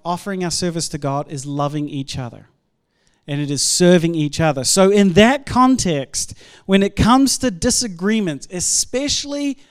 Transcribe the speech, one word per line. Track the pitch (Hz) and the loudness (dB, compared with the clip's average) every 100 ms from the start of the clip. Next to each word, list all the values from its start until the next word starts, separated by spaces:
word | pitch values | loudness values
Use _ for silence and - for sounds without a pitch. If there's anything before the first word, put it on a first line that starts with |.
offering | 165 175 208 190 | -6 -6 -6 -6
our | 175 | -4
service | - 175 165 - | -4 -4 -4 -6
to | 147 | -6
God | 143 139 151 | -4 -4 -6
is | 143 143 | -10 -6
loving | 143 143 151 147 | -4 -2 -4 -6
each | 143 135 135 | -8 -8 -10
other. | 120 101 - _ _ _ _ _ _ _ - | -10 -14 -20 _ _ _ _ _ _ _ -8
And | 143 | -4
it | 143 | -4
is | 139 | -2
serving | - - 175 180 165 | -2 2 4 6 4
each | 165 147 - | 0 -2 0
other. | 160 135 123 | 0 0 0
So | 196 190 | 4 4
in | 208 196 | 6 4
that | 170 226 277 - | 6 4 2 0
context, | 247 254 254 185 147 - - - - - - - | 2 4 2 0 -2 -4 -8 -8 -12 -20 -12 0
when | 196 | 2
it | 196 - | 2 2
comes | 214 262 269 - | 4 4 4 0
to | 254 | -2
disagreements, | 170 247 - 240 170 196 220 180 139 - | -2 -2 -2 -4 -4 -2 0 -2 -6 -8
especially | 180 - - - 247 285 - 285 285 285 262 _ | -6 -2 -2 -2 -4 -2 -4 -6 -4 -4 -6 _